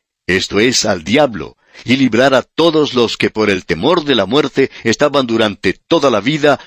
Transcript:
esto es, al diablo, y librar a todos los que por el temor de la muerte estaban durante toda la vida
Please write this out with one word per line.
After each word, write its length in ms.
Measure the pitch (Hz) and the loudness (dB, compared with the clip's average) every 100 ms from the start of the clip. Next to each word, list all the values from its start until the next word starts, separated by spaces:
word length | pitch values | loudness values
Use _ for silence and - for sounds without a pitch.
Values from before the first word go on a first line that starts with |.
| _ _ - | _ _ -4
esto 340 | 92 - 101 | -4 -2 0
es, 260 | 123 117 107 | 0 0 -2
al 180 | 95 | -4
diablo, 520 | 82 127 143 98 69 _ _ - 117 | -2 0 0 -2 -14 _ _ -12 -4
y 100 | 131 | 0
librar 380 | 131 110 135 | 2 2 2
a 80 | 131 | 2
todos 540 | - - 165 156 147 127 | -2 -2 0 2 0 0
los 200 | 113 - | -2 -2
que 140 | 104 | -4
por 220 | 110 104 | 0 0
el 140 | 95 - | -2 -2
temor 380 | 82 120 175 | -2 0 0
de 120 | 147 120 | 0 0
la 100 | 95 | 0
muerte 460 | 135 143 - 131 - | 0 0 0 -2 -2
estaban 440 | 113 110 147 139 127 | -2 0 0 0 0
durante 460 | 110 110 95 98 | 0 0 -2 -4
toda 360 | - - 165 143 | -4 -2 2 2
la 100 | 107 | 0
vida 400 | 104 156 147 131 | -2 0 0 0